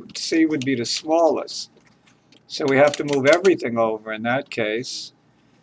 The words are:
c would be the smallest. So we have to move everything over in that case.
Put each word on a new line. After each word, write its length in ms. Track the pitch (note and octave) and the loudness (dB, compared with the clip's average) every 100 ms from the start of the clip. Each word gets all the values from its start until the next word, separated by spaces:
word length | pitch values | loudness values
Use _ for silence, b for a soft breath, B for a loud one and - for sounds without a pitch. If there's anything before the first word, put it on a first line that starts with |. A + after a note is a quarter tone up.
| - | -14
c 320 | - - E3 D#3+ | -12 -2 2 2
would 180 | D3+ | 0
be 120 | B2+ B2 | -2 -4
the 80 | |
smallest. 840 | A#2+ - D#3 E3 D#3 A#2 - - - _ _ _ _ _ _ _ _ | -4 -6 0 2 2 2 -6 -12 -14 _ _ _ _ _ _ _ _
So 180 | - | -4
we 120 | D3+ C3+ | 0 4
have 200 | D3 - | 4 2
to 60 | |
move 220 | D3 C#3+ C3+ | -2 2 4
everything 500 | E3+ F#3+ E3 B2+ A#2 | 4 4 2 0 0
over 360 | A2+ A2 A2 | 0 -2 -8
in 100 | A2 | -6
that 280 | A#2 C3 C#3 | -4 -4 -4
case. 640 | - G#2+ A2 C3 - - - _ _ _ _ | -4 -4 -4 -6 -12 -14 -20 _ _ _ _